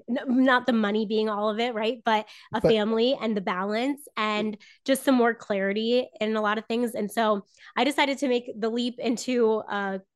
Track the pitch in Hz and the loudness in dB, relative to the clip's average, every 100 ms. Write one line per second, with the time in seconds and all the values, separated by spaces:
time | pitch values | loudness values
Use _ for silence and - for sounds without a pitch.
0 | - 254 277 247 262 247 247 226 208 214 | -6 -6 0 2 4 4 2 0 2 0
1 | 214 214 220 202 214 208 240 220 220 247 | 0 0 0 0 -2 0 -2 -2 -4 -2
2 | 226 214 214 - - 226 240 220 208 226 | 0 0 -2 -14 -8 0 4 4 2 2
3 | 240 269 220 208 190 180 196 214 262 277 | 2 0 -2 -2 -2 -4 -2 -2 -2 -4
4 | - - 214 208 214 214 - - - 269 | -8 -4 -2 -2 -4 -6 -14 -8 -2 0
5 | - 254 233 226 - 202 196 208 226 247 | 2 4 4 0 -2 -2 0 -2 0 0
6 | 247 - 214 220 214 214 214 233 240 220 | -2 -4 -2 0 0 -2 -2 -2 -2 -4
7 | 208 - 220 208 - _ - - 254 294 | -4 0 0 0 -4 _ -8 -2 0 2
8 | 285 269 277 240 240 214 220 233 247 240 | 0 0 0 0 -4 -6 -4 -2 -4 -4
9 | 233 233 - 247 220 220 - 202 196 190 | -4 -2 -2 2 2 2 -2 -4 -4 -6
10 | - | -10